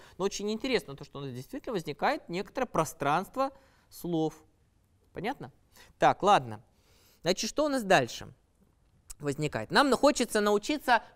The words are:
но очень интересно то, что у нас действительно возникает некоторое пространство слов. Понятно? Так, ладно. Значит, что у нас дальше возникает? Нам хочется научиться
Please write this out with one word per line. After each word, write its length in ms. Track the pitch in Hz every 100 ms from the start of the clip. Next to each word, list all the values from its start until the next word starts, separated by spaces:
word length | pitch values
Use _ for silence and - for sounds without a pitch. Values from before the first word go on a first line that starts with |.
| - -
но 80 |
очень 260 | 196 - 208
интересно 440 | 214 269 220 -
то, 100 | 139
что 140 | 143 143
у 20 |
нас 100 | 139
действительно 420 | 123 - 277 -
возникает 540 | 202 156 143 202 302 -
некоторое 400 | 175 208 - 247
пространство 840 | 170 156 - 139 160 196 262 269 - _ _ _
слов. 440 | - 175 165 156 - _ _ _ _ _ _ _
Понятно? 380 | - 196 - 131 - _ - - -
Так, 240 | 160 -
ладно. 380 | 190 185 120 107 _ _ _ _ _ _
Значит, 280 | 165 - 220
что 160 | -
у 40 | 302
нас 140 | 269
дальше 500 | 190 170 120 - 104 - _ _ _ _ _ _ - -
возникает? 520 | 143 143 151 113 110
Нам 200 | 208 277
хочется 480 | 220 285 294 233 214
научиться 640 | 208 208 - 294 - 226 -